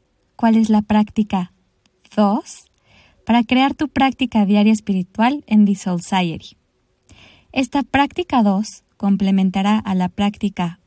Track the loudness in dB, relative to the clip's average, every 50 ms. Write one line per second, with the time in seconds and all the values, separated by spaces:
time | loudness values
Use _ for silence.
0 | _ _ _ _ _ _ _ -2 0 2 2 2 2 2 2 0 0 2 0 0
1 | 0 0 -2 -4 -4 -2 -4 -6 -6 -8 _ _ _ _ _ _ _ _ _ _
2 | _ _ -2 0 0 2 0 -2 -4 -8 -14 -18 -20 _ _ _ _ _ _ _
3 | _ _ _ _ _ 0 0 0 0 2 2 2 2 0 -2 -4 -6 -4 -2 0
4 | 0 0 0 -2 -4 -2 0 0 0 2 2 2 4 2 2 0 -2 -4 -4 -4
5 | -4 -6 -4 -2 0 0 -2 -4 -2 0 2 4 4 4 2 -2 -4 -4 -6 -4
6 | -4 -4 -2 -2 -2 -2 -6 -10 -14 -20 -20 _ _ _ _ _ _ _ _ _
7 | _ -20 -20 -20 -20 -20 _ _ _ _ -6 -4 -4 -2 -2 -4 -4 -2 0 0
8 | 0 0 -2 -6 -4 0 0 2 2 2 2 0 -2 -6 -10 -16 _ _ _ -4
9 | 0 0 0 2 2 0 2 2 2 0 0 0 0 0 0 0 -2 -2 -2 -2
10 | -2 -2 -2 -2 -2 -4 -2 -4 -6 -6 -4 -4 -6 -6 -8 -12 _